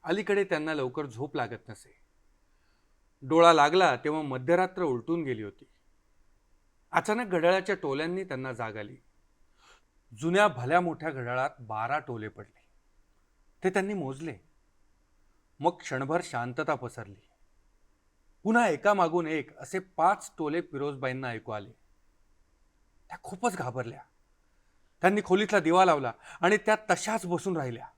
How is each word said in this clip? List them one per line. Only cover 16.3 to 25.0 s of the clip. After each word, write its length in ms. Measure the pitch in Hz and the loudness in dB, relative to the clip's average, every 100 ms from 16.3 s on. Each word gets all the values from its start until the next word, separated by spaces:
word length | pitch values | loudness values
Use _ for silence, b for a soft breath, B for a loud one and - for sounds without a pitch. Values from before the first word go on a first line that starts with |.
| 127 120 123 156 | -6 -6 -6 -4
पसरली. 460 | 143 123 - 104 98 _ _ _ _ _ _ _ _ _ _ _ _ | -4 -4 -12 -16 -18 _ _ _ _ _ _ _ _ _ _ _ _
पुन्हा 260 | 196 226 226 | 0 2 4
एकामागून 580 | 156 202 202 170 170 160 | 2 2 4 2 2 0
एक 320 | 160 131 - | -4 -6 -14
असे 200 | 143 156 | -10 -8
पाच 540 | - - 165 208 - - | -8 0 2 2 -6 -8
टोले 220 | 156 160 | -4 -4
फिरोजबाईंना 680 | 170 139 143 139 131 127 131 | -6 -6 -6 -6 -6 -6 -6
ऐकू 240 | 113 107 | -8 -8
आले. 200 | 107 101 117 _ _ _ _ _ _ _ _ _ _ _ _ _ | -10 -12 -20 _ _ _ _ _ _ _ _ _ _ _ _ _
त्या 100 | - | -18
खूपच 340 | - 185 240 180 | -14 -4 -2 -2
घाबरल्या. 460 | 123 123 120 107 - _ _ _ _ _ _ _ _ _ | -6 -6 -8 -10 -20 _ _ _ _ _ _ _ _ _